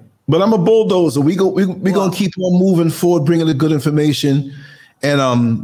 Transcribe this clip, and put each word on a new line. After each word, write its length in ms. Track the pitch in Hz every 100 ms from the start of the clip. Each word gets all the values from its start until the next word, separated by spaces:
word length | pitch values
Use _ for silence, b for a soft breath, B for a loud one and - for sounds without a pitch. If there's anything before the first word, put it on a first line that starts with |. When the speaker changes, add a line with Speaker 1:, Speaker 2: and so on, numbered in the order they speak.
| - _ -
Speaker 1:
but 140 | 165
I'm 120 | 208
a 40 | 220
bulldozer. 640 | 170 220 214 180 160 139
We 140 | 143 185
go, 120 | 190
we, 180 | 185 190
we 260 | 185 185
Speaker 2:
Wow. 60 | 196 190
Speaker 1:
gonna 80 | 185
keep 160 | 196 185
on 220 | 185 180
moving 300 | 190 170 165
forward, 360 | - 175 170 147
bringing 220 | 165 160
the 60 |
good 180 | 139 156
information 840 | 151 151 147 151 139 143 139 139 B B B B -
and, 180 | 143 143
um, 400 | 131 120 117 113